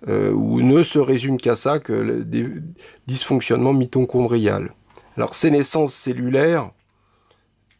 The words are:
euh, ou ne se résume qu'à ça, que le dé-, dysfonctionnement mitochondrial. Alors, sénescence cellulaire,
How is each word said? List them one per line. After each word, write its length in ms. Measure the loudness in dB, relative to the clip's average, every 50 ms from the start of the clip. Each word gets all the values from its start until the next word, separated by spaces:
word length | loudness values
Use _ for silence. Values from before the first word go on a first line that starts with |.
| -6
euh, 240 | -4 -2 0 0 0
ou 320 | 0 0 0 0 2 2 4
ne 200 | 6 6 6 4
se 160 | 4 2 2
résume 400 | 2 2 2 0 0 -2 -2 -2
qu'à 180 | 0 0 0
ça, 240 | 0 0 -2 -2 -2
que 120 | -2 -4 -4
le 320 | -2 -2 -2 -2 -4 -4
dé-, 240 | -4 -4 -4 -4 -4 -6 -10 -12 -14 -16 -20 -20 -20 -20 _ _
dysfonctionnement 640 | -8 -8 -6 -2 -2 -2 0 0 0 0 2 2 2 2
mitochondrial. 1000 | 2 0 0 0 0 0 0 0 0 0 2 0 0 0 0 0 -2 -4 -8 -12 _ _ _ _ -20 -20 _ _
Alors, 180 | -6 -6 -4 -2
sénescence 580 | 0 0 2 2 2 2 0 0 0 -2 -2 -4
cellulaire, 800 | -6 -6 -6 -6 -4 -2 0 0 2 2 2 0 0 -4 -6 -12 _ _ _ _ _ _ _ _ _ _ _ _ _ _ _ _ _ _ _ _ _